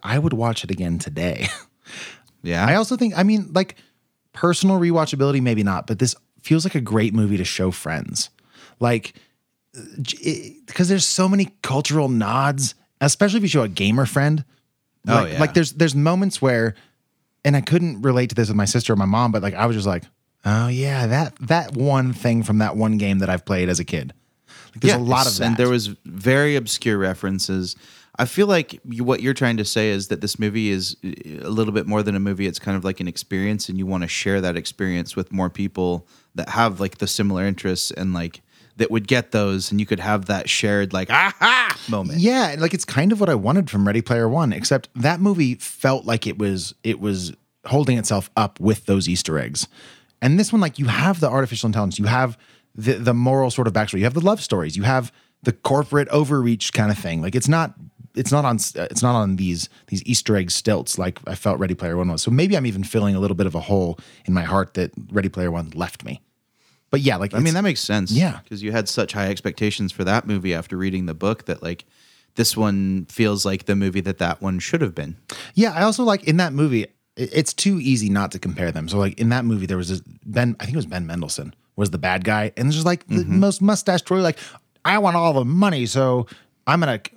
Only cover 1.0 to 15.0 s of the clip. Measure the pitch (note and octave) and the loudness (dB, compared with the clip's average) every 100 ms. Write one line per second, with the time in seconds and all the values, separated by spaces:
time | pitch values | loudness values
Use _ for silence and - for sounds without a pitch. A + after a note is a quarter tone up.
1 | - D2+ F2 C#2+ - - - _ - - | -4 -4 -4 -4 -6 -8 -16 _ -20 -18
2 | - - _ _ E2+ E2+ A2 F#3 A3 B3 | -18 -20 _ _ -4 0 2 2 2 0
3 | A#3 E3+ G3 G#3+ F#3 E3+ F#3+ - _ _ | 0 2 2 2 0 -2 -2 -6 _ _
4 | _ _ _ - E3+ E3+ F#3+ F#3+ E3+ E3 | _ _ _ -2 0 2 2 4 2 2
5 | D#3 C#3 C#3 C#3 B2 G#2+ G2+ F#2 - G#2 | 0 0 0 2 2 2 0 -2 -4 -2
6 | B2+ - _ _ - D#3+ F3+ D3+ G#2+ A2 | -2 -2 _ _ 0 0 2 -2 0 2
7 | A2 A2 G#2 G2+ F2+ - F#2 F2 D#2+ D#2+ | 2 2 2 0 -2 -2 -2 -2 -6 -6
8 | - - - - _ _ - _ A#2+ A#2 | -6 -6 -6 -10 _ _ -20 _ 0 0
9 | - - _ _ _ _ _ A#2 G#2+ G2+ | -2 -16 _ _ _ _ _ -20 -18 -10
10 | B2+ - C#3+ C3 - - - - F3+ F#3+ | -8 -6 -4 -6 -8 -20 -10 0 2 2
11 | - - F#3 G3 F#3+ - - C3+ - D3+ | 2 2 2 2 0 -4 -2 -2 2 2
12 | C#3 A#2 G2+ B2 C#3 C#3 C3+ - _ _ | 2 2 2 2 2 0 -4 -6 _ _
13 | C#3+ - G3+ A3 G3 D3+ A2 F2+ G2 A#2+ | 0 4 2 2 2 2 0 0 2 2
14 | B2+ C#3+ D3 D#3 - _ _ _ _ _ | 2 2 2 2 -2 _ _ _ _ _